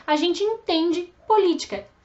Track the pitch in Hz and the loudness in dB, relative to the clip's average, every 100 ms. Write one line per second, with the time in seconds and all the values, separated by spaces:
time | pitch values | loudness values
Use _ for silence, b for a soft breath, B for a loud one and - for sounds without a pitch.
0 | - 302 349 349 415 440 - 320 339 339 | -2 0 0 0 -2 -2 -2 0 0 -2
1 | 349 _ - 427 370 320 - 202 - _ | -6 _ 0 2 2 0 -6 -12 -12 _